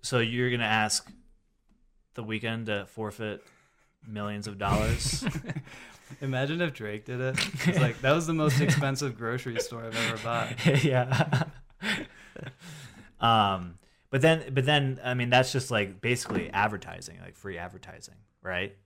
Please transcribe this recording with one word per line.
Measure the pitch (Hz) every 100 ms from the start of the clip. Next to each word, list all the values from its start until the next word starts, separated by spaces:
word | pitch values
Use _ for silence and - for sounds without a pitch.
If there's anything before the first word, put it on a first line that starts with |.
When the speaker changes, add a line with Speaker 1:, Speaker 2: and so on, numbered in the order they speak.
Speaker 1:
so | - 131
you're | 117 120 123
gonna | 120
ask | 113 110 107 - - - - _ _ _ _ _ _ _ _ -
The |
Weeknd | 110 110 117 113 110
to | 101 95
forfeit | - 107 101 110 101 - _ _ _ _ _ -
millions | 107 104 104 104
of | 101
dollars? | 101 104 107 110 - - 247
Speaker 2:
<laughs> | 156 - 151 - - - - - 135
Imagine | 135 131 139 165
if | 175
Drake | 135 107 104 104
did | 123
it. | 127 131 - 131 165
It's | 175
like, | 143 113
"That | 131
was | 156 165
the |
most | 165 151 131
Speaker 1:
<laughs> | 175
Speaker 2:
expensive | 143 139 135 143 110
grocery | 113 123 127 120
store | - 120 113
I've | 113
ever | 117 113
bought." | 113 117 110 123 -
Speaker 1:
<laughs> | 139
Yeah. | 147 127 123 131 156 131 160 - - - 208 - 311 - - - - - 175 151 131 - - -
Um, | 117 113 101 95 90 87 _ _ _
but | 135
then, | 156 160 127
but | 135 131
then, | 151 139 131
I | 123
mean, | 123 120
that's | 123 127
just, | 139 123
like, | 113 98 92
basically | 117 123 - - 82
advertising, | 95 107 104 90 85 87 87
like, | 90 -
free | 98 87
advertising, | 87 95 - 82 - - _ _
right? | 92 90 101 -